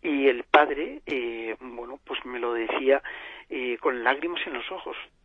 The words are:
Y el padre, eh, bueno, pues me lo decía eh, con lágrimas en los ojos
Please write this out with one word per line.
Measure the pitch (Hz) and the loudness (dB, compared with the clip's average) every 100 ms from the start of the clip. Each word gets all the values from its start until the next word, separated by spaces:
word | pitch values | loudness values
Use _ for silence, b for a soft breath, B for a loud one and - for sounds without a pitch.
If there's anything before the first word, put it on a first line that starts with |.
Y | 180 143 139 | 0 4 6
el | 123 | 4
padre, | - 151 147 139 180 285 - | 6 6 6 2 -4 -6 -6
eh, | 135 117 117 113 110 | -4 -2 -4 -6 -8
bueno, | 127 120 120 135 - | -8 -12 -12 -14 -8
pues | 123 127 | -8 -6
me | 123 | -4
lo | 120 | -2
decía | 117 113 - 135 139 B B B B B | -2 -2 0 4 4 B B B B B
eh, | 143 127 120 | -6 -4 -2
con | 160 123 | -2 0
lágrimas | 117 139 165 175 - | 0 0 -2 -4 -6
en | |
los | 143 - | -6 -8
ojos | 185 - - - _ | -10 -10 -12 -12 _